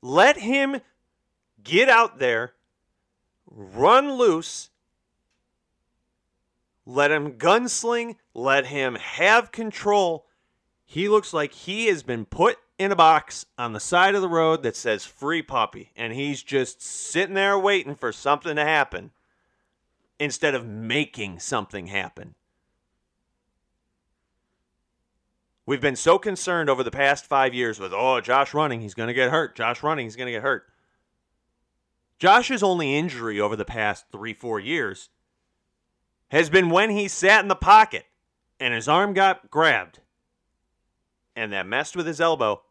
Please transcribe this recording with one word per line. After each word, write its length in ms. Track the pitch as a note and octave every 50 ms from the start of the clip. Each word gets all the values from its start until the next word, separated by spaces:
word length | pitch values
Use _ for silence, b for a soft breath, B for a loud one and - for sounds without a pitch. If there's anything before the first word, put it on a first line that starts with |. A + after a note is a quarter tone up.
Let 380 | - B2 C3+ D#3+ G3+ C4 D4 -
him 420 | G3 A3 C4 C#4 C#4 C#4 C#4 C4 _ _ _ _ _ _ _ _ _ _ _ _ _ _ _ _ G#2
get 240 | A#2 D3 F#3 B3 C4
out 320 | A#3+ A3+ A#3 - - C3+
there, 320 | C#3 B2 A#2 A2+ A#2+ B2 _ _ _ _ _ _ _ _ _ _ _ _ _ _ _ _ _ _ _
run 680 | _ - A2 G2+ F#2+ F#2+ A2+ C3 F3 A3+ C4 C#4+ C#4+ C4+
loose, 580 | B3 B3 A3 E3 D#3+ E3 - - - - _ _ _ _ _ _ _ _ _ _ _ _ _ _ _ _ _ _ _ _ _ _ _ _ _ _ _ _ _ _ _ _ _ _ _ _ _ _ _ _ _ _ _ _
let 240 | - B2 C3+ C#3+ C#3+
him 220 | D#3 D3+ C#3+ D3 C3
gunsling, 840 | A2+ D3+ E3+ G3 A#3 B3 B3 - - - A#3 A#3+ A#3 A#3 A#3 A3 _ _ _ _
let 320 | A2+ A#2+ C3+ C3+ C#3 C3
him 280 | B2 C#3+ C#3+ C3+ C3 A#2+
have 560 | A2 - - - - E3 G3 A3 A#3+ A#3 -
control. 760 | - - A3+ A3 - - - G3+ G#3 G#3 F#3+ F3 E3 D3+ _ _ _ _ _ _ _ _ _ _ _ _ _
He 240 | _ - D3 F#3+ G3+
looks 240 | G#3 G#3+ - - -
like 200 | D#3+ D3 C#3 -
he 340 | - - - F#3+ G#3+ A#3
has 180 | A3 F#3+ D#3+ C3
been 200 | - B2 A#2 G#2+
put 340 | _ - - E3+ A#3 A#3+ - _ _ _ _
in 140 | F#3+ G3 G3+
a 40 |
box 480 | F3 E3 D#3 D#3+ D3+ - - - - - _ _ -
on 140 | B2 A#2+ A2
the 80 | G#2
side 340 | - - F3 F3 F#3 G3 G3
of 80 | G3+ F#3+
the 60 | F#3
road 340 | E3+ E3 D#3+ D#3+ D#3+ D#3+ C3+
that 140 | A#2 -
says 280 | - - A#2+ A2 G2+ -
"Free 380 | - _ _ C3+ C#3+ E3 E3 D3+
Puppy," 480 | - C3+ B2 A2+ - - G#2+ G2 _ _
and 160 | - A#2 A#2 A2+
he's 300 | B2+ C#3 D3 C#3+ B2+ -
just 380 | - C#3 C3+ B2+ A#2+ - _
sitting 540 | - - - - - - - D#3+ G3 F#3+ G3
there 240 | G3 G3 G3 G3+ G3+
waiting 360 | F#3 G3+ G3+ F#3+ D3+ C#3 C#3+
for 180 | - - A#2+ G#2+
something 420 | - - C#3 C#3+ C#3+ - F3 D3+
to 80 | D3+ D3
happen 460 | D3+ D#3 D3+ C#3 - - F2+ F#2+ - _ _ _ _ _ _ _ _ _ _ _ _ _ _ _ _ _ _ _ _ _ _
instead 360 | D3 D3 B2+ - - D3+ C3+
of 120 | B2+ A#2
making 720 | A#2 G#2 G#2+ A2+ A2+ A#2 D3 D3+ - - - G#2+ G2 F2+ E2+
something 480 | - - C#3 A#2+ G2+ - - G2+ F2+ F2+
happen. 460 | G2 G2 F#2 - _ - - - - _ _ _ _ _ _ _ _ _ _ _ _ _ _ _ _ _ _ _ _ _ _ _ _ _ _ _ _ _ _ _ _ _ _ _ _ _ _ _ _ _ _ _ _ _ _ _ _ _ _ _ _ _ _ _ _ _ _ _ _ _ _ _ _ _ _
We've 140 | - C3+ C3+
been 160 | A#2+ D3 C3
so 220 | - - E3 F3 G3
concerned 520 | - G#3+ F#3+ - - - F3+ E3+ D#3+ C#3+
over 120 | C3+ B2+ C3
the 80 | A#2+
past 360 | - C3+ C#3 C#3 C#3+ C#3 -
five 260 | _ D3 C#3 C3+ C3 B2
years 260 | B2 B2 A#2 A2 G2+
with, 140 | G2 F#2 F2+
"Oh, 280 | G2 A#2+ C3 C3 A#2+
Josh 340 | A2 - B2 C3+ C#3 C3+ -
running, 260 | D3 D#3 D3 B2+ A2+
he's 140 | A2 G#2 F#2+
gonna 180 | - A2+ A#2 A#2+
get 180 | B2+ C3 B2
hurt. 240 | B2+ D#3+ - - _
Josh 280 | - A#2 A#2 A#2+ - -
running, 240 | D3 D#3+ D3 B2
he's 100 | A2+ G#2+
gonna 140 | A#2+ B2+ B2
get 120 | A#2+ A2 A2+
hurt." 240 | C#3 C3 G#2 _ _ _ _ _ _ _ _ _ _ _ _ _ _ _ _ _ _ _ _ _ _ _ _ _ _ _ _ _ _ _ _
Josh's 440 | - F#3 G3 A#3+ A#3+ - C4+ A3+ G3+
only 340 | G3 F#3 F3 D#3+ C#3 C#3
injury 420 | D3 D#3+ F3+ C#3 B2 A#2 A2+ G#2+ G2+
over 160 | G#2 G#2 A2
the 100 | G#2+ G2+
past 420 | - A2 A2+ G#2+ G#2 G2 - _ _
three, 220 | - G2+ G#2 A2+ G#2+
four 260 | _ - A#2+ A2+ G#2
years 520 | F#2+ A#2+ D#3+ E3 B2+ G2+ F#2+ - - _ _ _ _ _ _ _ _ _ _ _ _ _ _ _ _ _ _ _ _ _ _ _ _ _
has 180 | - D3+ E3+ D3+
been 220 | D#3 F#3+ F#3 E3+
when 200 | E3 F3+ G#3 A3
he 160 | G#3 G#3 G3+
sat 360 | G3 - - - F#3+ G#3 G#3+ F#3+
in 60 | G3+
the 60 | F#3+
pocket 520 | - - F3+ G#3 A3 A3 G#3 - F#2 - _ _ _ _ _ _ _ _ _ _ _
and 160 | C3+ B2 A#2+
his 140 | A2+ A2 C3+
arm 260 | D3+ F3 G3 G#3 G3
got 360 | F#3 G3 G3 F#3 F#3 _ _
grabbed 500 | - D3 D#3+ D#3+ C3 G#2+ F2+ E2+ _ - _ _ _ _ _ _ _ _ _ _ _ _ _ _ _ _ _ _ _ _ _ _ _ _ _ _ _
and 160 | A#2 A2+ G#2+ G2+
that 140 | G2 F#2
messed 280 | F#2 A2 C3 D3+ - -
with 120 | F3+ E3
his 140 | D#3+ D#3+ C#3
elbow. 420 | E3 E3+ D#3+ C3+ B2 G#2+ G#2 - _ _